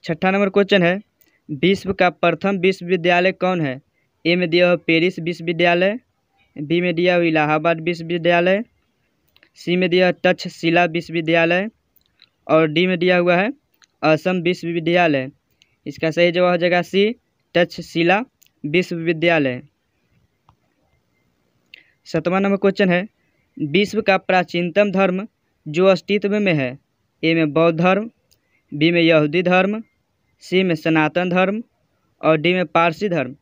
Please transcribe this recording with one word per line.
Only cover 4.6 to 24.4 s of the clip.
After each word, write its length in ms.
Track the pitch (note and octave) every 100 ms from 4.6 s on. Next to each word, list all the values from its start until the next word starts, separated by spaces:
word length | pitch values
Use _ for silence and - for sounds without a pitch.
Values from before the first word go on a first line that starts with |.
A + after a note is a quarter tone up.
| F3+
हुआ 100 | F3
पेरिस 400 | - E3 F3 F3+
विश्वविद्यालय, 800 | E3 E3+ E3+ E3 F3 F3 F#3+ A3+ _ _ _ _ _ -
बी 240 | D3 E3+
में 140 | F3+
दिया 200 | E3+ F3+
हुआ 100 | F3+
इलाहाबाद 560 | E3+ D#3 D3+ D#3 D#3 E3+
विश्वविद्यालय, 840 | D#3+ E3+ E3 F3 E3+ F3 F3 G3 A#3+ _ _ _ _ _ _ _ _
सी 220 | _ - F3+
में 120 | F#3
दिया 160 | F3+ F3+
हुआ 60 | F3
तक्षशिला 600 | F3+ F3+ F3+ - E3 E3+ F3
विश्वविद्यालय 800 | D#3+ E3 E3 D#3+ E3 E3 F3 G#3 _ _ _ _ _ _ _ -
और 200 | D#3+ D#3+
डी 180 | D3+ F#3
में 120 | F3+
दिया 180 | F3+ F3+
हुआ 180 | F3 F3
है 160 | G#3 C#4 _ _ _ _
असम 380 | D3 D#3 F#3 F#3
विश्वविद्यालय। 880 | E3 F3+ E3 E3+ D#3+ F3 F3 C#3+ C3 - _ _ _ _ -
इसका 240 | C#3+ D#3+
सही 220 | D#3 F3
जवाब 180 | F3 F3+
हो 60 | F3+
जाएगा 260 | F3 F3
सी, 320 | E3+ G3 G#3 A#3+ _ _ _
तक्षशिला 680 | - F3 - E3 E3 E3+ F#3+ B3+ _ _ _
विश्वविद्यालय। 960 | D3+ E3 F3+ E3+ E3 D#3+ E3+ E3 C#3 B2 - _ _ _ _ _ _ _ _ _ _ _ _ _ _ _ _ _ _ _ _ - _ _ -
सातवां 360 | E3 D#3+ F#3
नंबर 140 | G3 G3
क्वेश्चन 320 | G3 F#3+ G3
है, 160 | F3+ G3+ _ _ _ _ -
विश्व 460 | D3+ D#3 G3+ G#3
का 140 | G#3 F#3+
प्राचीनतम 720 | - F#3